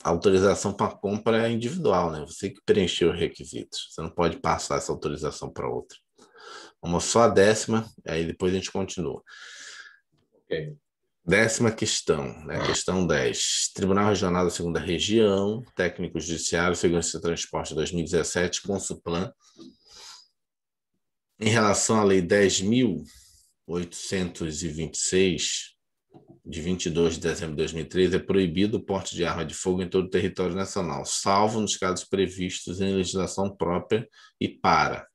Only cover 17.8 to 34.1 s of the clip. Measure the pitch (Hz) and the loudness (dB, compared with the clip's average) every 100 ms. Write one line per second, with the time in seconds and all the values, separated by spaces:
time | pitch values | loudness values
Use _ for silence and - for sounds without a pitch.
17.8 | 78 85 78 85 76 87 87 - - 95 | -2 -2 0 0 0 0 -2 -2 -4 -4
18.8 | - 87 85 85 95 - _ - - - | -6 -8 -4 -4 -4 -8 _ -20 -20 -20
19.8 | _ - - - _ _ _ _ _ _ | _ -20 -20 -20 _ _ _ _ _ _
20.8 | _ _ _ _ _ _ 110 113 104 98 | _ _ _ _ _ _ 2 4 4 2
21.8 | - 110 101 95 87 101 98 90 95 123 | 2 4 6 4 4 6 6 4 2 4
22.8 | 120 78 73 - - _ _ _ - 87 | 2 0 -6 -16 -20 _ _ _ -8 -6
23.8 | 85 - - 95 90 - 82 76 85 76 | -6 -8 -6 -2 -2 -4 -6 -6 -6 -6
24.8 | 76 - - 92 95 78 - - - _ | -6 -4 0 2 2 2 -2 -4 -8 _
25.8 | _ _ _ - - - - 78 80 92 | _ _ _ -20 -20 -20 -12 -8 -4 -2
26.8 | 92 80 85 80 85 78 82 76 78 80 | 0 2 2 2 -2 -2 -4 -4 -4 -4
27.8 | 73 90 90 90 - 98 92 85 104 107 | -4 2 4 2 2 2 2 2 0 0
28.8 | - 95 - 92 82 80 78 - 92 92 | -2 -4 -4 -4 -2 -2 -6 -4 -2 -2
29.8 | 87 95 87 95 92 - 90 92 95 101 | 0 0 0 0 0 -2 -2 -2 -4 -4
30.8 | 85 69 - - 98 98 107 113 101 - | -4 -4 -6 -2 2 4 4 2 -2 0
31.8 | 95 90 - 98 90 92 90 - - 90 | 0 -2 -2 0 0 -2 -6 -6 -8 -4
32.8 | 98 98 90 95 87 - 98 - 85 87 | 0 0 0 -2 -2 -2 -4 -2 -2 -2
33.8 | - 110 - | 0 -2 -2